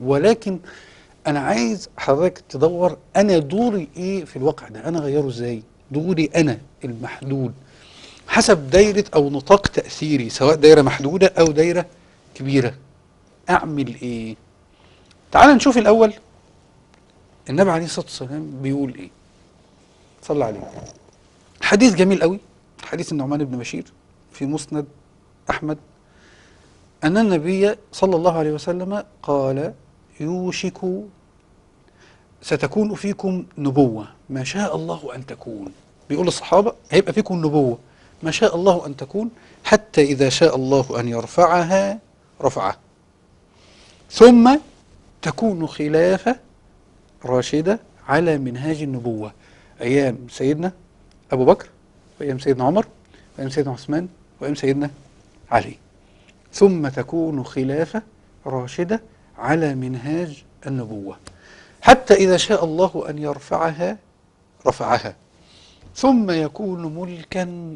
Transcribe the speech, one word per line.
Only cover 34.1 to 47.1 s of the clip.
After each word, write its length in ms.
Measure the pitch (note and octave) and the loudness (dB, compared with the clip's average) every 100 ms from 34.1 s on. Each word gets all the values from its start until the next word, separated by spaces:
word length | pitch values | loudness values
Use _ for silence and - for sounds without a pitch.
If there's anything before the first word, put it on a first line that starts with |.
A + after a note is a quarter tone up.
| - - | -20 -12
ما 140 | C3+ | -10
شاء 320 | C3 G3 G3+ D#3+ | -8 -6 -4 -4
الله 400 | E3 E3 C#3 B2+ | -8 -10 -12 -14
أن 100 | C3+ | -16
تكون". 460 | - - G#2+ - - _ _ - | -16 -16 -14 -16 -18 _ _ -8
بيقول 160 | D3 F3 | -4 -2
للصحابة: 480 | - - F3 G#3+ - - | -2 0 2 2 -2 0
"هيبقى 220 | - G3 | 2 2
فيكم 220 | G#3 G3+ F3+ D#3 | 0 -2 -2 0
نبوة 320 | D3 C3 A#2+ - _ _ _ | 2 2 -2 -10 _ _ _
ما 80 | D#3+ | -6
شاء 240 | D#3 A3 E3+ | 0 0 2
الله 300 | G3 F3 C#3+ | 2 2 -2
أن 100 | C3+ | -12
تكون، 340 | C3+ G3 A3+ - - _ | -10 -8 -8 -10 -20 _
حتى 400 | - G#3+ - - | 0 0 2 2
إذا 260 | C#3+ C3+ C3+ | 2 4 2
شاء 260 | - E3 C3+ | 4 2 2
الله 440 | C3 C#3 C3 A#2+ | 0 0 0 -4
أن 80 | A#2+ | -4
يرفعها 920 | A#2 A#2 - F3 F3 E3 F#3+ G3 G#3+ - _ _ - | -6 -4 2 4 4 2 0 0 -6 -12 _ _ -6
رفعها، 360 | C3+ B2+ G2 - _ _ _ _ _ _ _ _ _ _ - _ _ | -4 -2 -4 -6 _ _ _ _ _ _ _ _ _ _ -20 _ _
ثم 460 | - A#3 A#3+ A#3 D4 - _ _ _ _ _ | 8 10 12 8 6 0 _ _ _ _ _
تكون 460 | E3+ - A3+ F3+ D#3 | -8 -4 -4 -2 -6
خلافة 720 | - D3+ D#3 F3 F#3 A3+ B3+ _ _ _ _ _ _ _ | -6 0 2 4 2 0 -4 _ _ _ _ _ _ _